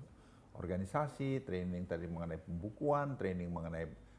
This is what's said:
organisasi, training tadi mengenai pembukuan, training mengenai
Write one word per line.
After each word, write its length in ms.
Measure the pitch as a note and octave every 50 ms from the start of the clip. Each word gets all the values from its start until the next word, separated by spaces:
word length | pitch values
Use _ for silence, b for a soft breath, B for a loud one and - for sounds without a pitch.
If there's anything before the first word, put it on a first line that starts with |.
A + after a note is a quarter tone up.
| B2+ - b b b b b b b b b -
organisasi, 880 | - E2+ F#2 F2+ G2 G2 - D3 D3+ C#3+ - - C#3 C3+ C3+ C3 -
training 400 | - F#2 F2+ F2+ F2+ F2+ F2 F2+
tadi 240 | F2 F2 E2 E2+ F2
mengenai 320 | E2+ E2 E2+ E2+ D#2+ D#2+ -
pembukuan, 720 | - F2 E2+ E2+ G#2+ A2+ - D3+ D3 C#3+ C#3+ C#3+ C#3+ C3+
training 400 | A#2 G2+ F#2+ F#2 F2+ F2 F2 F2
mengenai 320 | E2 E2 E2 E2 E2 E2 D2+ - - b b b